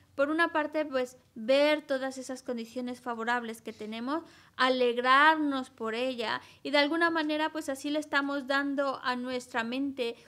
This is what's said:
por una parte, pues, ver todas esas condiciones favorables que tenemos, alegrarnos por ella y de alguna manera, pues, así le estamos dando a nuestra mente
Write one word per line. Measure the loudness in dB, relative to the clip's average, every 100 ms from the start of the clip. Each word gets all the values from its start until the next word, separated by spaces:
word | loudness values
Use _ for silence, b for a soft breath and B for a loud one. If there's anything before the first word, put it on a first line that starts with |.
| B -2
por | 0
una | 2 2
parte, | 0 -2 -2 -2
pues, | -2 -4 -8 _ -12
ver | 2 4 6 2
todas | 0 -2 -2 -6
esas | -10 -10
condiciones | -6 -8 -6 -8 -8 -8
favorables | -8 -6 -2 -2 -2 -10
que | -12
tenemos, | -12 -10 -8 -4 -4 -6 B B 0
alegrarnos | 2 4 2 2 4 8 8 6 2 -2 -6
por | -8 -6 -4
ella | -4 -4 -4 -6 B B
y | 0
de | 2
alguna | 4 4 2
manera, | 2 0 0 -2
pues, | -4 -6
así | -6 -2
le | -4
estamos | 0 0 0 -4 -2
dando | -2 0 -2 -2 -2
a | -4 -4
nuestra | -4 -6 -4 -6
mente | -4 -4 -4 -4 -6 -6